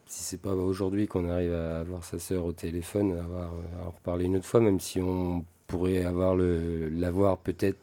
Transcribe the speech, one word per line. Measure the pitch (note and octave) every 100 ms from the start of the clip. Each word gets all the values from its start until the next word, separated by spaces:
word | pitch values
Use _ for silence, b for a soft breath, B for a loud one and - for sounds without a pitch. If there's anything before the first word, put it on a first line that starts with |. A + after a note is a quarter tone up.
| -
si | -
c'est | - F2
pas | G2+
aujourd'hui | F#2+ F#2 F#2+ F#2+ G2+ G#2
qu'on | F#2 F2
arrive | F2 F2
à | E2+ E2 E2
avoir | E2 F2+
sa | F2 E2+
sœur | - F#2 F2
au |
téléphone, | E2 F2 F2 E2+ G#2 G#2 E2+
à |
avoir, | E2+ F2+ F2
euh, | E2+ E2+ F2
à | F2
en |
reparler | - - F2 F2+
une | F#2+
autre | F2+
fois, | A#2+
même | A2+ F#2+
si | - F#2
on | F2+ F#2 F2+ F2 E2 - -
pourrait | F2+ F2+ F#2 F2
avoir | F2+ F#2 F#2
le, | F2+ E2+ E2+ E2 D#2+
la | E2 F2
voir | F2 G2 F#2
peut-être | - F2 G2 F#2+